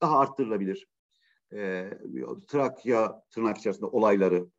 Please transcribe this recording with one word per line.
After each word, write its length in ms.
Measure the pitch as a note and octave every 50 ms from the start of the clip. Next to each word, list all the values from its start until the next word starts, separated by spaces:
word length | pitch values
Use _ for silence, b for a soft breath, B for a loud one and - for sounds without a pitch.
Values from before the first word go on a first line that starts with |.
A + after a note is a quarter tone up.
daha 180 | E3 D#3 D#3 C3+
arttırılabilir. 720 | C#3 C3 - - B2+ A2 A2 G2 G2 F#2+ G2 - - _ _ _ _ _ _ _ _ _ _ _ _ -
E, 380 | F#2+ G#2 G2+ F#2+ F#2 F#2 F#2 G2+ - - - - C2+ B1+ B1 A#1+ - G2 - -
Trakya, 760 | C#3+ C#3+ C3+ B2 - - - A#2+ A#2 A2 A2 G2+ - - _ _
tırnak 280 | - A#2 A2+ A2 G#2 -
içerisinde 280 | - G#2+ F#2+ G2+ G#2
olayları, 640 | - C3 A#2 A2 G#2 G2+ G2 F#2+ F2+ F2+ F2+ F2+ - _